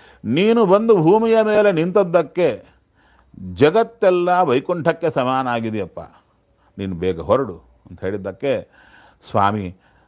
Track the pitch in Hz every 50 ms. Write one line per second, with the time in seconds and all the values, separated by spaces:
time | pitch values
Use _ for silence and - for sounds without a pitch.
0 | _ - _ _ - 104 123 165 202 220 226 233 220 175 190 208 226 226 220 180
1 | 156 165 208 220 226 226 226 226 214 214 214 208 208 202 185 156 165 185 175 208
2 | 190 170 170 175 160 131 - 180 175 143 107 95 - _ _ _ _ _ _ _
3 | _ _ _ _ _ _ - - 92 92 90 90 135 156 180 220 226 226 - _
4 | 208 185 185 175 175 180 180 180 180 147 120 143 143 - 175 170 135 170 160 -
5 | 170 156 - 139 123 127 131 131 127 123 120 117 113 110 110 104 92 87 - 85
6 | 80 - _ _ _ _ _ _ _ _ _ _ _ _ _ 98 98 95 90 80
7 | 90 92 87 82 78 85 107 135 135 104 71 - _ _ _ _ _ - 92 -
8 | 98 92 104 101 95 101 95 - 139 139 123 95 82 _ _ _ _ _ _ _
9 | _ _ _ _ - - - 107 98 101 107 107 95 87 90 _ _ _ _ _
10 | _